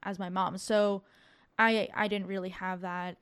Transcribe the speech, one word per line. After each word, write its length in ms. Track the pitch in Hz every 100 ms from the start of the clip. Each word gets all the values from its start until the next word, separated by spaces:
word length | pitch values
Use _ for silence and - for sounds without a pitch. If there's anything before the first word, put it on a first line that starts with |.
as 160 | 196 190
my 100 | 180
mom. 300 | 185 185 185
So 460 | - 214 208 196 - _ _ _ _ -
I, 300 | 226 220 -
I 140 | - 214
didn't 180 | 202 185
really 240 | 196 185
have 320 | 180 185 185
that. 340 | 185 180 180 175